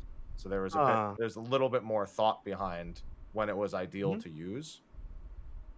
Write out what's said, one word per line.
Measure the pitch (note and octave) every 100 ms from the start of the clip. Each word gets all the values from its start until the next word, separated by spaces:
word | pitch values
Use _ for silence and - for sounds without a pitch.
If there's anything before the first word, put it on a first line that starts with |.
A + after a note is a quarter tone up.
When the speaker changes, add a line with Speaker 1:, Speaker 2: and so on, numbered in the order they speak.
| - - - -
Speaker 1:
So | F#2
there | G2
was | F#2+
a | D#3
Speaker 2:
Ah. | C3+ A2+ G#2
Speaker 1:
bit, | G#2
there's | A2+ A2
a |
little | A#2 C3 C3
bit | A#2+
more | A2 G#2+ G2
thought | - G#2+ -
behind | G2+ F#2 F#2+ F2 E2+ F2 - - -
when | G#2 G#2
it | G2
was | G2+
ideal | F#2+ F#2 G2 G2
Speaker 2:
Mm-hmm. | G#3
Speaker 1:
to | F#3
use. | A2 F2+ B2+ D#3+ - _ - - - - - - - -